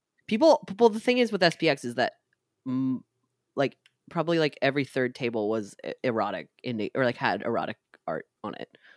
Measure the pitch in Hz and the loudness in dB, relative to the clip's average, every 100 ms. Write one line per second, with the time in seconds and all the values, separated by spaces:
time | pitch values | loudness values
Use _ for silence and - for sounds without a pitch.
0 | _ _ - 214 311 277 - 196 233 214 | _ _ -6 4 6 4 0 2 4 4
1 | 254 247 233 202 175 - 160 139 120 120 | 0 2 0 2 2 2 0 0 -4 -2
2 | 120 - _ _ _ _ 131 127 131 131 | -2 -2 _ _ _ _ -6 -2 -2 -4
3 | - _ _ _ _ - 135 - _ _ | -8 _ _ _ _ -2 -2 -4 _ _
4 | - 170 156 170 151 - 139 139 131 135 | -8 -4 0 2 2 2 0 0 -2 -2
5 | 123 - 120 113 104 113 98 - - - | -2 -2 -4 0 0 -2 -4 -12 -12 -4
6 | 127 110 101 90 76 _ 127 113 104 135 | -2 0 -2 -4 -10 _ -8 -4 -4 0
7 | 127 117 131 98 - 110 85 107 _ _ | -2 0 -2 0 -2 -4 -4 -10 _ _
8 | - 80 - _ 104 - - _ _ | -8 -8 -8 _ -12 -10 -14 _ _